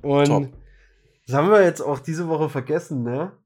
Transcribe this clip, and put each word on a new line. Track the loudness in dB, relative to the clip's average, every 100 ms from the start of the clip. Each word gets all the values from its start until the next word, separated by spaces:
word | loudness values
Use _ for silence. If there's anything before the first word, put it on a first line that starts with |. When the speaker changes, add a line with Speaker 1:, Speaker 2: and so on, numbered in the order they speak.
Speaker 1:
Und | 0 2 4
Speaker 2:
Top. | 2 -2 -12 -20 _ _ _ _ _ -4
Speaker 1:
das | 0
haben | 4
wir | 6
jetzt | 6 2
auch | -6 -6
diese | -6 -8 -4
Woche | -2 -2
vergessen, | -4 -4 -6 -4 -6
ne? | -4 -6 -8 _